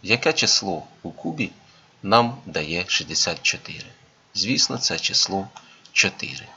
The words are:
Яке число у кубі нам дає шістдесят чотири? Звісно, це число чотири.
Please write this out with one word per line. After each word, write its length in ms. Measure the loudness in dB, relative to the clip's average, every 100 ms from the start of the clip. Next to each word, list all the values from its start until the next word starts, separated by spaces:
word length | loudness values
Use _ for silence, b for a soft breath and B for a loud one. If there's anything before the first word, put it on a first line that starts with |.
Яке 300 | 0 2 2
число 540 | 2 2 2 0 -4 -6 -14
у 80 | -14
кубі 400 | -8 -8 -4 -4 -6 b b b _
нам 340 | 4 6 6 -2 -6
дає 400 | -6 -2 -4 0
шістдесят 560 | -2 0 0 0 0
чотири? 480 | -2 -2 -10 -14 -16 -20 _ _ _
Звісно, 440 | -4 0 2 2 0
це 220 | -2 -2
число 480 | 0 0 2 0 -4 B B B B
чотири. 560 | 2 2 0 -10 -10 -14